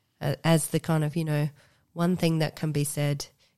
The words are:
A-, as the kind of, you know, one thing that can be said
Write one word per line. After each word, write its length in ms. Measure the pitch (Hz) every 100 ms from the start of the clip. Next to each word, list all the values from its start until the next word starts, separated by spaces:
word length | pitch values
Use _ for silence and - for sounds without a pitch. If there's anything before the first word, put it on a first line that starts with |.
| _ -
A-, 140 | 147 -
as 220 | 160 160 -
the 120 | 160
kind 240 | - 160
of, 120 | 151
you 100 | 165
know, 240 | 160 147 147 - _ _ _
one 240 | 170 175 175
thing 220 | 165 160
that 160 | 151
can 160 | - 160
be 120 | 147
said 440 | 143 147 147 143 - _ _